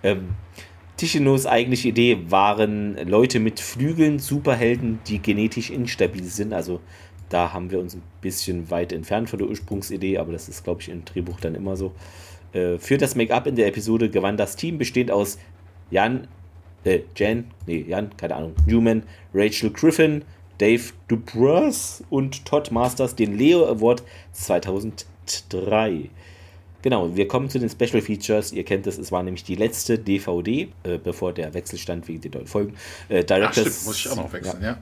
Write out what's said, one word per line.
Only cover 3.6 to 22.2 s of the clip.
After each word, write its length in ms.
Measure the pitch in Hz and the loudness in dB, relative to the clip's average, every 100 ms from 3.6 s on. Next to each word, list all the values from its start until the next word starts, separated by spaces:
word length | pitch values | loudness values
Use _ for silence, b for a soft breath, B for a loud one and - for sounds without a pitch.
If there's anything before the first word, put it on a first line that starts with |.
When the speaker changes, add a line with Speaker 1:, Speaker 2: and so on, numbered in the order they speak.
| - - 143 165 156 147 | -10 -2 -2 4 4 2
Speaker 1:
Superhelden, 800 | 139 143 143 120 117 123 123 110 - | -2 0 2 4 4 2 0 -4 -4
die 120 | 104 | -4
genetisch 520 | 98 104 110 120 113 | 0 2 2 -2 -6
instabil 520 | 135 120 - 110 92 | -6 -6 0 0 0
sind. 300 | 90 98 104 | -8 -6 -4
Also 260 | 98 82 87 B B B B - | -4 -4 -8 B B B B -2
da 240 | 87 87 | 0 0
haben 200 | 92 90 | -2 -4
wir 80 | 92 | -4
uns 160 | 90 90 | -4 -10
ein 80 | - - | -18 -10
bisschen 480 | 95 90 - 90 82 | -6 -6 -4 -6 -2
weit 240 | 85 87 | -2 -2
entfernt 360 | 85 82 101 113 | -4 -2 -2 -2
von 100 | 98 | -4
der 100 | 98 | -4
Ursprungsidee, 680 | 104 - 101 95 98 95 95 | -4 -6 -8 -6 -4 -2 -2
aber 120 | 82 | -4
das 160 | 82 - | -8 -10
ist, 160 | - | -12
glaub 180 | - 87 | -6 -6
ich, 80 | - | -8
im 140 | 87 | -14
Drehbuch 360 | 85 90 87 90 | -8 -6 -6 -6
dann 140 | 85 82 | -6 -4
immer 200 | 98 92 | -6 -4
so. 160 | 95 85 B B B B B | -6 -8 B B B B B
Äh, 240 | 90 90 87 | -2 0 -2
für 200 | - 139 | 0 2
das 180 | 139 123 | 2 0
Make-up 300 | 113 123 135 | 2 2 0
in 100 | 123 | 2
der 100 | 104 | 2
Episode 420 | 104 104 113 113 | 2 0 2 2
gewann 280 | 95 95 104 | 2 0 0
das 180 | 101 - | -2 -2
Team, 220 | 165 165 | -6 -2
bestehend 340 | 120 127 120 | -2 0 2
aus 260 | 101 101 - B - - - - | 2 0 -4 B -20 -20 -20 -2
Jan, 360 | 92 107 131 - - - - - - 95 | 2 2 0 -6 -20 -20 -20 -20 -6 0
äh, 140 | 90 - - | 0 0 -2
Jan, 340 | 101 117 120 - 90 | 0 0 -4 -14 -6
nee, 180 | 82 71 | -6 -4
Jan, 300 | 90 104 - | -6 -6 -8
keine 200 | 85 71 | -6 -6
Ahnung, 200 | 82 78 76 | -6 2 4
Newman, 360 | 113 113 110 110 B B | 6 4 2 -2 B B
Rachel 360 | 95 107 107 110 | 2 2 2 -4
Griffin, 520 | 101 160 160 160 151 147 b b - | 2 2 6 4 2 -6 b b 2
Dave 340 | 104 120 120 - - | 4 4 2 -16 -2
Dubras 920 | 110 110 113 131 165 302 - - - - | -2 -2 2 4 6 4 0 -8 -12 -4
und 360 | 135 | -2